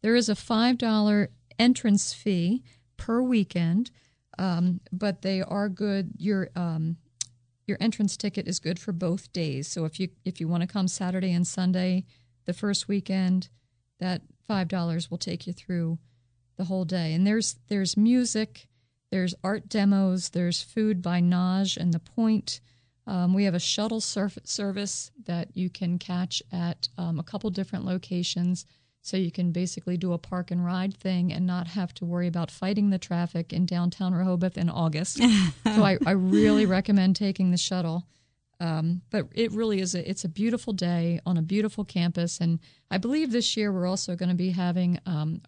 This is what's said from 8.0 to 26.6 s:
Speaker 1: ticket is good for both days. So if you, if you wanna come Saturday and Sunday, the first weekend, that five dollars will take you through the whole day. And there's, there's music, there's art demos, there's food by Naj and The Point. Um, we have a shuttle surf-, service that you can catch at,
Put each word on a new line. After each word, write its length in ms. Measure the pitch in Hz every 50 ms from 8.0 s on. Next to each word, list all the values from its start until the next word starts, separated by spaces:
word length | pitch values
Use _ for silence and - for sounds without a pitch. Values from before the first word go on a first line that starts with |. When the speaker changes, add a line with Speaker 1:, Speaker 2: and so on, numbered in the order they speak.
| 214 196 -
Speaker 1:
ticket 320 | - - 208 - - 185 -
is 100 | 196 -
good 200 | _ 156 175 170
for 100 | - - 185
both 400 | 165 196 175 170 196 - - _
days. 360 | 180 170 156 135 131 147 -
So 160 | - 165 165
if 160 | 156 156 -
you, 80 | 190 180 - _ _
if 160 | 185 180 -
you 80 | 165 160
wanna 180 | 170 170 170
come 220 | 180 - 208 190 185
Saturday 440 | - - 196 180 180 190 185 190 175
and 140 | 175 175
Sunday, 580 | 175 - - 185 180 185 185 180 185 185 185 185 _ _ _ _ _ _ _ _
the 60 | - 180
first 360 | - - 208 202 - - -
weekend, 600 | 202 202 185 - 190 190 190 185 185 185 180 - _ _ _ _ _ _ _ _ _ _
that 220 | 180 185 180 170 - - - _ _
five 220 | _ 220 196 180
dollars 420 | 165 - 185 170 170 165 165 165 -
will 80 | - 175
take 280 | - - 175 170 -
you 60 | - -
through 460 | - - - 185 175 170 165 165 165 _ _ _ _ _ _ _ _ _ _ _
the 80 | _ 190
whole 200 | 170 190 190 185
day. 280 | 160 180 180 170 160 156
And 100 | 165 185
there's, 300 | 202 208 226 214 - - - _ _
there's 280 | 208 202 190 175 -
music, 720 | - 208 226 240 254 247 233 - 214 220 214 - - - _ _ _ _ _ _ _ _ _ -
there's 240 | 190 185 180 175 - -
art 240 | 185 202 214 - 202
demos, 600 | - 220 196 196 202 196 196 190 185 185 175 -
there's 320 | - 175 180 175 170 - -
food 380 | - - - 220 214 214 180
by 200 | 180 175 175 180
Naj 560 | 175 175 180 180 180 185 185 190 196 190 -
and 180 | - - 175 170
The 60 | 165
Point. 600 | - - - - 226 220 220 214 - - - - _ _ _ _ _ _ _ _ _
Um, 280 | - 190 180 180 180 185
we 100 | 190 202
have 100 | 196 170
a 60 | 180
shuttle 400 | 170 - - - 208 220 226 220
surf-, 380 | 214 - - 208 196 202 - - -
service 680 | - - - 208 196 196 202 202 196 - - - - _ 294 220
that 300 | - 180 170 170 - -
you 140 | - 185 180
can 280 | - - 196 170 175 175
catch 420 | - - 180 180 180 180 - - - -
at, 380 | - 180